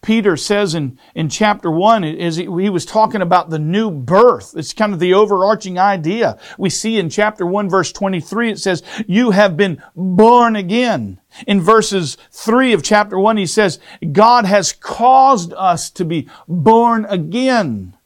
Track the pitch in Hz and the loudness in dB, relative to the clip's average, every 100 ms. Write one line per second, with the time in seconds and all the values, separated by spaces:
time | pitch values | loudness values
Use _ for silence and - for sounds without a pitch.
0 | - 226 202 156 - 208 202 165 139 127 | 0 0 2 -2 -2 -2 0 -4 -6 -10
1 | _ - 160 - 214 208 175 160 202 226 | _ -6 -6 0 0 0 -2 0 2 2
2 | 160 156 170 165 185 175 202 180 - 220 | 0 -4 -6 -6 -6 -4 -2 -2 -4 -2
3 | 214 220 175 180 170 160 151 190 220 151 | 0 -2 0 0 0 -6 -2 -2 -2 -6
4 | 120 185 240 226 - - 147 - 214 185 | 0 4 4 4 -6 -12 -12 -4 -4 -2
5 | 180 185 208 196 196 214 196 180 196 196 | 2 2 2 2 0 0 -4 -2 0 0
6 | 156 214 202 107 - - 185 - 220 226 | -4 -2 -2 -4 -16 -6 -4 -4 -4 -2
7 | 165 - 208 208 175 202 202 190 180 - | -2 -2 -4 -4 -4 -4 0 -2 -2 -4
8 | 196 185 - 208 233 208 196 180 - - | -6 -6 -6 -4 -4 -4 -4 -4 -6 -12
9 | 220 185 247 190 208 156 196 151 - - | -4 0 2 4 2 2 -2 -2 -14 -8
10 | 185 180 226 247 233 214 180 226 247 175 | -2 4 6 6 4 0 -2 -2 0 -2
11 | 104 92 _ - - 202 170 220 214 196 | -6 -12 _ -16 -2 0 4 4 4 -4
12 | 151 - _ - - 233 262 202 - 208 | -4 -10 _ -10 0 2 2 0 2 0
13 | 208 190 202 220 175 - 202 - - - | 0 0 0 0 -2 0 0 -2 -16 -12
14 | 170 147 220 240 202 202 185 - - - | -4 2 4 4 4 0 0 -8 -12 0
15 | 240 262 269 262 170 190 190 170 - - | 4 6 4 2 -2 -4 -2 -2 -6 -8
16 | 170 170 - - - 170 151 226 233 226 | -4 -4 -6 -16 -8 0 4 4 4 0
17 | 208 190 156 214 262 247 170 107 92 _ | -2 -6 -4 -2 0 0 -2 -6 -10 _